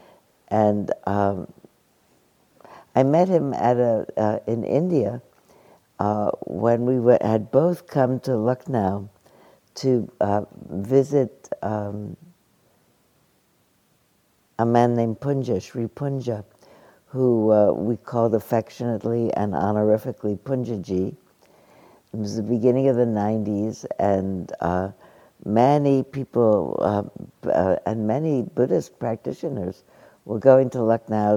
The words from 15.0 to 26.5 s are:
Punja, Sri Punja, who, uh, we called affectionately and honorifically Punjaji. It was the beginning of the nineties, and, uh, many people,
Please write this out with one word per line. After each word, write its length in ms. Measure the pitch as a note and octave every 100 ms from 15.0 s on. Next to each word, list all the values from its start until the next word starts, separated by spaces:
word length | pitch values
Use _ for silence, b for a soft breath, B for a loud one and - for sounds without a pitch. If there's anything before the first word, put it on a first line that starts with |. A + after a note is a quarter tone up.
| A#2 A2
Punja, 400 | C#3 C#3 A#2+ G2
Sri 260 | - B2+ A#2
Punja, 560 | - C#3+ C3+ A#2+ G#2+ G#2 _ b b b b
who, 480 | b C3 B2+ A#2+ A2
uh, 200 | G#2+ G#2
we 260 | C2+ G2+ A2+
called 360 | - A#2+ A#2
affectionately 960 | G#2+ - A#2 A2 - A#2+ A2 A2+ A#2 A#2
and 200 | - G#2
honorifically 800 | D#2+ G2 G#2+ G#2+ G#2+ C3+ - G#2+ G2
Punjaji. 720 | - C3 A#2 A2 F2+ F#2 F#2+
It 1080 | D3+ _ _ _ _ _ _ - _ _ A2
was 200 | G#2 G#2+
the 60 |
beginning 460 | G#2 A#2+ B2 B2 C3+
of 80 | A#2+
the 80 |
nineties, 800 | A#2+ G#2+ G#2 A2 G#2 G2+ A2 B2 - -
and, 520 | G2+ G2 F#2+ F#2+ D#2+ -
uh, 320 | E2+ F2+ F#2+ G2+ b b b b
many 580 | - G#2+ B2+ D3 C#3+ C3+
people, 760 | B2+ C#3 C3 A#2+ A#2